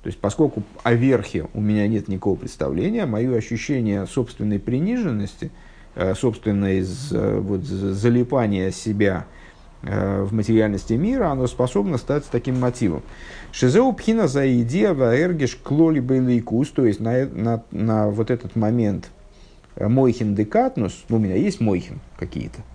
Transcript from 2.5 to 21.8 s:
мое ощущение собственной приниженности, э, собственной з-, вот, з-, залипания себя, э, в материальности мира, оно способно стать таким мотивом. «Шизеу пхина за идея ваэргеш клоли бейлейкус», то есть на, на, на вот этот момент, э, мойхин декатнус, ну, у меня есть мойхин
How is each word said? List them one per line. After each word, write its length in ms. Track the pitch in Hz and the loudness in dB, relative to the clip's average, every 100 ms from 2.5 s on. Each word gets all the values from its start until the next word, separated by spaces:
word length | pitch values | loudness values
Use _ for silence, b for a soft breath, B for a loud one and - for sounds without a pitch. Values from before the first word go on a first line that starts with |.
| - 71 78 160 226 170 | -4 -2 0 0 0 -2
мое 280 | 107 123 | 0 0
ощущение 720 | 120 - 117 - 139 113 101 95 | 0 -2 -6 -2 -2 0 -2 -2
собственной 520 | - 117 - 107 101 | -4 -4 -4 -2 -2
приниженности, 920 | - 123 180 247 202 107 101 - - B B B B | 0 -2 0 0 -2 -2 -4 -8 -12 B B B B
э, 200 | - 95 | -4 -2
собственной 680 | 95 127 110 110 101 98 95 | 0 -2 0 -2 0 0 0
з-, 580 | 95 92 139 117 101 104 | -2 -6 -4 -2 0 -2
вот, 240 | 98 98 | -2 -4
з-, 300 | 92 95 98 | -4 -4 -4
залипания 760 | 98 117 120 120 139 113 98 95 | 0 2 2 2 0 0 0 -2
себя, 540 | 90 - 104 101 90 73 B B B B - | -4 -4 0 2 0 -6 B B B B -14
э, 400 | 127 101 98 98 | -6 -2 -2 -2
в 120 | 98 | -2
материальности 580 | 110 104 110 107 101 - | -2 2 4 4 0 -2
мира, 380 | 117 196 269 185 | 0 0 0 0
оно 160 | 135 127 | 0 -2
способно 500 | - 123 202 202 139 | 0 0 0 0 -2
стать 280 | - 143 - | -2 -4 -2
таким 300 | 123 131 127 | -4 -2 0
мотивом. 420 | 123 123 107 76 - B B B B | -2 0 -2 -2 -8 B B B B
«Шизеу 440 | - 127 165 262 | 0 4 4 4
пхина 340 | 202 - 226 175 | 2 0 2 2
за 320 | 139 135 123 | 2 2 2
идея 320 | 117 165 214 | 2 2 2
ваэргеш 640 | 151 123 123 180 170 127 - | 2 4 4 2 0 -2 -4
клоли 440 | - 143 165 156 | -2 4 4 4
бейлейкус», 680 | 123 131 127 120 113 110 147 | 2 2 4 2 2 -2 0
то 160 | - | 2
есть 160 | 123 101 | 2 2
на, 240 | 113 123 135 | 0 0 -2
на, 360 | 64 113 117 - | -2 -2 -2 -4
на 400 | - 110 110 107 | -4 0 2 2
вот 200 | 104 110 | 0 0
этот 260 | 123 - 117 | -2 -2 0
момент, 540 | 107 120 107 95 - - - b b b b - | 2 2 2 0 -8 -20 -20 b b b b -4
э, 120 | 104 | 2
мойхин 460 | 131 131 113 107 | 4 4 2 0
декатнус, 680 | 101 107 214 262 254 101 - - | 0 0 2 0 0 -4 -6 -2
ну, 80 | 113 | 0
у 40 | |
меня 160 | 104 92 | 2 2
есть 240 | 196 - | 0 0
мойхин 400 | 110 92 | 0 0